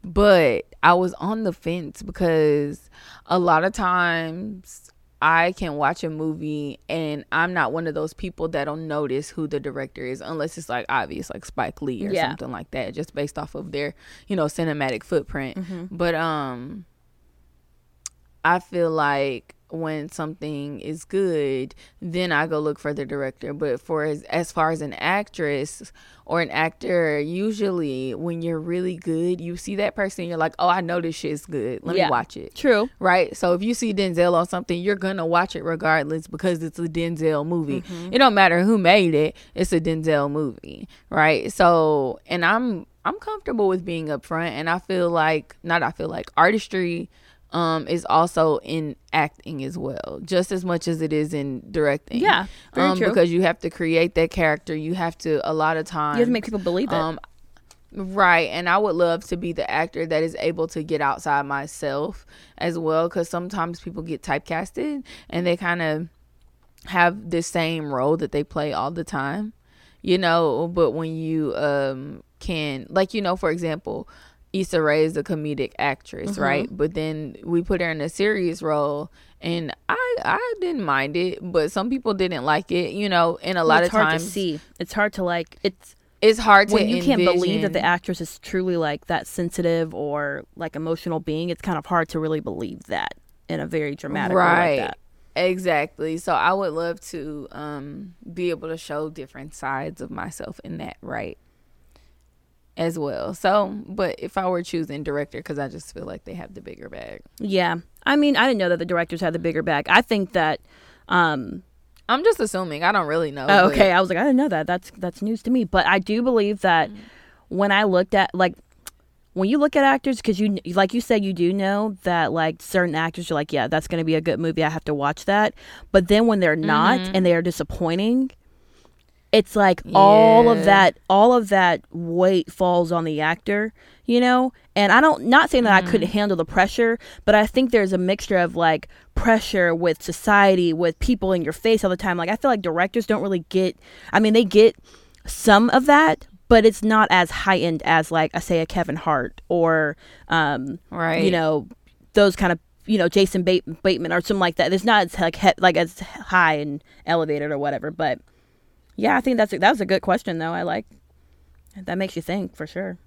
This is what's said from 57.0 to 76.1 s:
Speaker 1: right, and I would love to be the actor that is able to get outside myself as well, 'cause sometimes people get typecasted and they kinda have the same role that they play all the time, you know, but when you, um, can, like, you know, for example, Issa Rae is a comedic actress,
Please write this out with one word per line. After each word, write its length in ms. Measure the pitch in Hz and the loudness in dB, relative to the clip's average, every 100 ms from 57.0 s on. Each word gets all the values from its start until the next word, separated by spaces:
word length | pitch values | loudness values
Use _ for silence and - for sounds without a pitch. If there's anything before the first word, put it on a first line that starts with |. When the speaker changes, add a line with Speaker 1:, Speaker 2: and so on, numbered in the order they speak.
| 160 160 - _ - - _ - _ | -4 -6 -14 _ -20 -20 _ -20 _
Speaker 1:
right, 580 | - 185 196 185 170 156 | -12 -8 2 4 4 2
and 160 | 156 175 | -4 0
I 100 | 185 | 2
would 180 | 208 170 | 2 2
love 280 | 170 170 - | 2 0 -4
to 120 | 175 | -6
be 160 | 175 | -6
the 160 | 165 - | -6 -4
actor 360 | 147 170 - 165 | -2 -4 -6 -2
that 180 | 156 | -2
is 120 | 165 - | -2 -2
able 280 | 165 170 160 | -4 -2 -6
to 120 | 160 | -6
get 180 | 156 156 | -4 -2
outside 440 | 139 - 156 143 139 | -2 -2 -2 -2 -2
myself 800 | 139 143 - 147 139 151 - - - - - | -6 -8 -8 -6 -4 -6 -8 -20 -20 -20 -8
as 220 | 170 170 | -6 -4
well, 280 | 160 160 170 | 0 0 0
'cause 200 | 175 170 | -2 -4
sometimes 520 | 170 180 202 170 170 | -6 -6 -6 -6 -6
people 200 | - 180 | -12 -12
get 220 | 160 151 | -10 -10
typecasted 800 | - 147 - 165 185 - 302 285 - - - | -4 -4 -4 -6 -6 -8 -6 -8 -12 -20 -8
and 160 | 170 180 | -4 -2
they 100 | 175 | -2
kinda 500 | 180 175 160 156 165 _ _ _ _ _ _ _ - | -2 -2 -2 -4 -6 _ _ _ _ _ _ _ -4
have 440 | 180 175 202 165 | 2 2 2 -4
the 120 | 170 | -4
same 500 | 170 175 160 165 151 | -2 -4 -2 -4 -4
role 240 | 135 135 165 | -2 0 0
that 140 | 147 | -2
they 120 | 147 | -4
play 300 | 156 165 151 | -4 -4 -4
all 180 | 82 131 | -4 -4
the 120 | 170 | -6
time, 500 | 165 143 139 175 214 - _ _ _ _ | -6 -6 -4 -6 -8 -12 _ _ _ _
you 160 | - 180 | 0 0
know, 500 | 175 170 165 123 170 | 2 2 2 0 -2
but 180 | 175 156 | 2 2
when 240 | 143 160 160 | 0 -6 -6
you, 400 | 160 160 151 - | -4 -2 -2 -2
um, 680 | 147 143 135 131 139 - _ _ | 0 0 -2 -6 -12 -16 _ _
can, 480 | - 165 151 135 - | -6 -4 -4 -6 -4
like, 240 | 190 190 | -2 0
you 80 | 226 | -2
know, 140 | 190 180 | -2 -2
for 140 | 175 | -2
example, 580 | 165 170 156 - 110 - - - _ _ | -2 -4 -6 -8 -10 -12 -20 -20 _ _
Issa 300 | 190 185 170 | -6 -2 0
Rae 240 | 156 151 160 | 2 2 2
is 100 | 165 | -2
a 60 | |
comedic 480 | - 160 151 143 127 - | -4 -6 -4 -6 -6 -4
actress, 520 | 143 139 - | -4 -4 -10